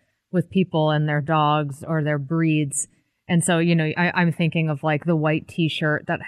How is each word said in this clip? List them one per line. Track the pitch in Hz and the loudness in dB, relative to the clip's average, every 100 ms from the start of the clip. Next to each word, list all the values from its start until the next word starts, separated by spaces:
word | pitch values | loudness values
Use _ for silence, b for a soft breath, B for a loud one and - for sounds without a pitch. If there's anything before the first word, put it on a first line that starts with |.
| b b _ | b b _
with | 180 165 | -4 0
people | 190 175 165 156 | 0 0 0 2
and | 151 151 | 2 0
their | 147 | 0
dogs | 143 156 147 151 147 139 | 0 2 2 2 -2 -6
or | - 160 | -4 -2
their | 151 147 | 0 -2
breeds. | 135 165 165 151 147 - - _ _ _ - | -2 0 2 0 -2 -6 -10 _ _ _ 0
And | 170 | 0
so, | 160 165 | 2 2
you | 170 165 | 2 2
know, | 156 160 | 0 0
I, | 175 - | 0 2
I'm | 170 | 0
thinking | 156 165 170 160 | 2 0 0 -2
of, | 147 | -2
like, | 160 151 | -2 -2
the | 165 160 | 0 0
white | 156 156 - | 2 -2 -4
T-shirt | - 160 - 156 151 - | -2 -2 0 -2 -2 -4
that | 165 | -6